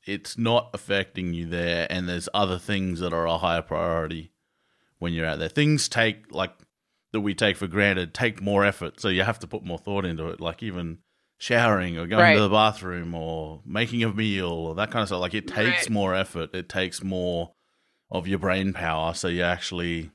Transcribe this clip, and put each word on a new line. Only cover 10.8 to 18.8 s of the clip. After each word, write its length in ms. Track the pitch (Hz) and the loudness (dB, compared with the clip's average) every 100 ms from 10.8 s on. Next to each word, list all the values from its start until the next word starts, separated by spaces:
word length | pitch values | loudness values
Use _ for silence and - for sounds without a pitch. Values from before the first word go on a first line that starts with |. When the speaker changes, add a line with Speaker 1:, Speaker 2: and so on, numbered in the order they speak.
| 85 82 _ _ _ _ | -6 -8 _ _ _ _
Speaker 1:
showering 600 | - 120 117 104 90 82 | 0 4 6 4 0 -4
or 80 | 85 | 0
going 140 | 107 | 6
Speaker 2:
Right. 120 | 175 104 | 6 8
Speaker 1:
to 60 | |
the 80 | 104 | 6
bathroom 640 | 107 107 107 92 90 85 85 | 6 4 2 -8 -8 -6 -6
or 460 | 80 80 78 80 - | -6 -6 -8 -12 -6
making 380 | 98 117 120 | -4 -2 0
a 100 | 113 | 0
meal 360 | 101 110 98 87 | 2 0 0 -2
or 260 | 82 82 80 | -2 -4 -4
that 160 | 107 | -2
kind 100 | 117 | -2
of 80 | 104 | -2
stuff. 100 | 92 | -2
Like, 120 | 90 | -2
it 140 | 107 92 | -4 -4
takes 340 | - 110 175 | 0 2 2
Speaker 2:
Right. 60 | 147 | 0
Speaker 1:
more 260 | 107 98 92 | 2 2 2
effort. 380 | 95 87 80 90 | 0 -4 -6 -6
It 140 | 90 | -4
takes 340 | 95 95 - | -2 -2 -4
more 480 | 95 92 90 87 85 _ _ _ _ _ _ | -4 -2 -2 -2 -4 _ _ _ _ _ _
of 180 | 92 90 | -6 -2
your 120 | 98 | 0
brain 340 | 92 95 95 | 2 2 0
power. 400 | 92 | -2